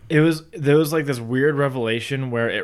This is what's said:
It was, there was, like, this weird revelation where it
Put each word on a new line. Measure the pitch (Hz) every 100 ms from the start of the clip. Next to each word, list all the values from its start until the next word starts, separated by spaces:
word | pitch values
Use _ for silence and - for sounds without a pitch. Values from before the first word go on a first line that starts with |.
| -
It | 156
was, | 160 160 -
there | 185 143 147
was, | 156
like, | 160
this | 143 123
weird | 117 127 143 143
revelation | 139 127 113 117 - 135 131
where | 117 117
it | 101